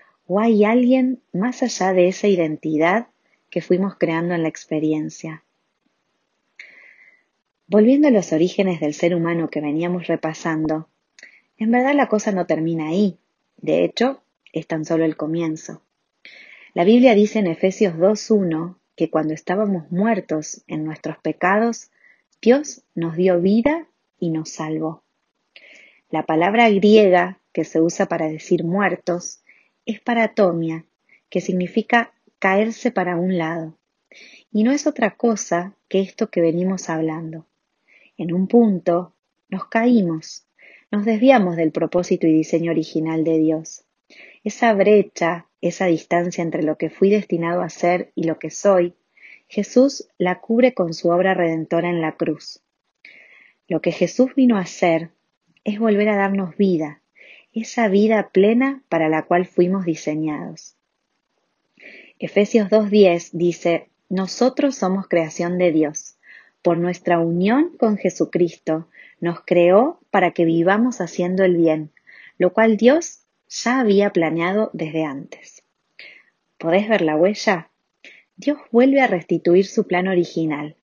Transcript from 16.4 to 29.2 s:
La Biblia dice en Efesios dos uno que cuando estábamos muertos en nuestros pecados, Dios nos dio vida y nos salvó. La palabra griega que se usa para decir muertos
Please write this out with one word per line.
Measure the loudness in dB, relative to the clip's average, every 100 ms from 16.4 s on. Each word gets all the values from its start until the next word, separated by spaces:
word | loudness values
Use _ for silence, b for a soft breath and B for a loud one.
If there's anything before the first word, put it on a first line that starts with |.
| B B B
La | 0
Biblia | 4 6 6
dice | 6 2 0
en | -2
Efesios | 0 -2 0 -2 2
dos | 0 0 0
uno | 0 0 -4 -6 -14 _ -6
que | -4
cuando | -2 -4
estábamos | -6 -4 -2 -2 -2 -4
muertos | -2 0 -2 -4 -8 -8 -16 -12
en | -10
nuestros | -8 -10 -12 -8
pecados, | -8 -2 0 0 0 -4 -14 b b b b -2
Dios | 2 2 2 -14 _
nos | -8 -6 0
dio | 2 2
vida | 2 2 0 -6 -8 _ _ -8
y | -6
nos | -4 -8
salvó. | -10 -8 -6 -6 -10 _ _ _ _ _ -20 b b b b -10
La | -8
palabra | -2 0 2 4 4
griega | 4 6 6 6 4 0 -6 _
que | -8
se | -4 0
usa | 0 0 -4
para | -4 -6
decir | -6 -2 -2
muertos | -2 -2 -2 -4 -6 -6